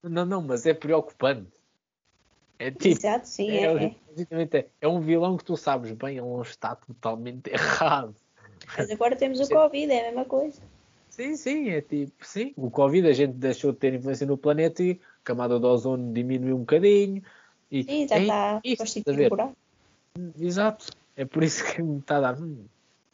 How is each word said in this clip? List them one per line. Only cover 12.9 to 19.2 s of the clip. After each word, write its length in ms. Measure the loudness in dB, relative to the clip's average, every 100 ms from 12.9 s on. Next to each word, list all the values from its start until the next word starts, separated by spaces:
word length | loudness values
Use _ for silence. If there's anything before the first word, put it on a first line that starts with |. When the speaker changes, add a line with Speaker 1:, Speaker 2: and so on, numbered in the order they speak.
| 6 6
Speaker 1:
a 60 |
gente 200 | 6 2
deixou 380 | 0 -2 0 -2
de 40 | 0
ter 140 | 0
influência 340 | 0 -4 -4 -2
no 100 | 0
planeta 440 | 2 2 2 2
e 80 | 0
a 320 | -2 _ _
camada 360 | -6 -2 0 2
de 60 | 4
ozono 480 | 4 2 -4 -4
diminuiu 420 | -4 -2 -2 0 -2
um 40 |
bocadinho. 600 | 2 4 6 6 4 -2 -10 -20 _ _ -6
E 120 | -4
Speaker 2:
Sim, 240 | -2 -2 2
já 80 | 2
Speaker 1:
é 100 | 2
Speaker 2:
tá 340 | 0 0 -2
Speaker 1:
isso, 140 | -4 -4
Speaker 2:
constituído 340 | -4 -4 -2
Speaker 1:
estás 60 |
a 40 | 2